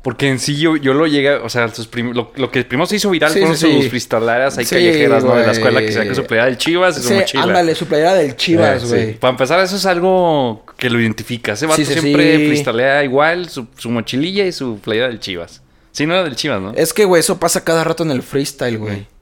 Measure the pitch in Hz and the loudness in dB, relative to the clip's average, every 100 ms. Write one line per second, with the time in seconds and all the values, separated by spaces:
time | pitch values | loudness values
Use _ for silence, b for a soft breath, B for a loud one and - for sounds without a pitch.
0 | 131 117 139 131 143 147 160 156 135 139 | -8 -2 -2 -2 -4 0 0 2 2 2
1 | 160 147 139 143 113 120 117 107 113 120 | 2 2 2 0 -2 -2 -2 -4 -10 -6
2 | 120 120 117 135 123 127 120 127 175 208 | -4 -4 -6 -6 -2 -2 -2 -2 0 0
3 | 202 170 151 156 160 156 160 143 135 123 | 0 0 0 2 2 2 4 4 2 -2
4 | - 117 117 120 135 135 117 - 175 156 | -2 0 0 0 0 -2 -2 2 2 4
5 | 120 117 127 120 113 113 117 113 107 107 | 4 2 4 2 2 2 2 2 0 -2
6 | 104 98 - 113 123 120 160 170 185 143 | -2 -2 0 2 2 0 -2 2 2 0
7 | 123 117 - 135 175 190 170 160 156 151 | 0 0 2 0 2 2 2 -2 0 2
8 | 165 190 147 120 - 165 - - 120 117 | 4 2 0 -2 0 4 4 0 0 0
9 | 110 - 127 127 131 170 185 196 190 175 | -2 0 -2 0 0 2 0 0 0 0
10 | 180 185 175 151 127 110 - - 127 117 | 2 2 2 2 0 -4 -14 -6 -2 0
11 | 113 107 110 120 113 107 156 156 139 143 | 0 -2 -8 -6 -4 -4 0 0 0 0
12 | 143 147 160 156 151 147 135 113 135 143 | 2 4 4 4 2 0 0 0 0 0
13 | 143 131 151 175 170 143 113 - 117 120 | 0 2 2 0 -6 -12 -14 -12 -6 -4
14 | 110 127 165 196 190 - 131 104 104 107 | -4 -4 -2 -2 -2 -4 -8 -8 -4 -2
15 | 127 110 - 87 85 - b b b - | -2 -6 -10 -10 -12 -18 b b b -6
16 | 147 180 170 117 151 107 95 - 160 - | -2 0 -2 -4 -4 -4 -4 -2 -2 2
17 | 202 175 156 151 - 180 - 165 160 160 | 4 4 2 0 0 -2 0 0 0 -2
18 | 160 127 - 143 143 - 123 113 107 101 | -2 -4 -4 -6 -6 -6 -6 -4 -6 -8
19 | 98 _ | -12 _